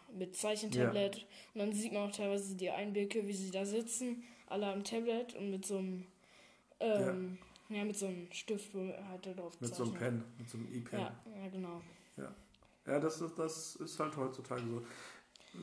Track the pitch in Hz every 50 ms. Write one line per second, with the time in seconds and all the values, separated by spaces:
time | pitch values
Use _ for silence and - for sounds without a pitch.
0 | - - 233 185 185 180 - - - 214 214 208 220 208 123 123 - 190 190 208
1 | 196 196 - - - - - - - - - 220 202 214 208 208 220 233 202 202
2 | 202 202 202 208 202 196 202 202 196 196 190 185 185 175 - - 202 208 202 208
3 | 202 202 220 226 202 202 202 190 190 190 180 190 196 202 208 233 233 233 - -
4 | 254 247 233 240 - - - - - - - 202 208 202 190 202 202 - 226 226
5 | 226 240 226 233 240 - - - 202 202 196 190 190 - 202 190 190 185 185 185
6 | 185 - - - - - - - - - - - _ _ - - - 226 214 202
7 | 190 180 185 185 185 185 185 180 - - - - - - 214 208 208 208 202 196
8 | 202 190 180 175 175 175 - - - - 214 202 - - - 190 185 190 - -
9 | 202 190 185 185 - 190 180 185 175 170 - - 127 - - - 120 113 95 87
10 | 117 123 120 113 113 - - - 117 117 - 113 113 - 123 120 120 - - -
11 | 180 - - - - 226 214 196 190 185 190 190 185 170 170 170 170 170 - -
12 | - - - 143 135 - - - - - - - - - - _ - 139 135 147
13 | 151 160 156 156 170 160 - 165 160 156 156 - - - - - 160 - - -
14 | 156 151 - 143 131 131 123 123 120 - 127 123 120 117 117 117 117 - - -
15 | - - - - - _ - - - - - 175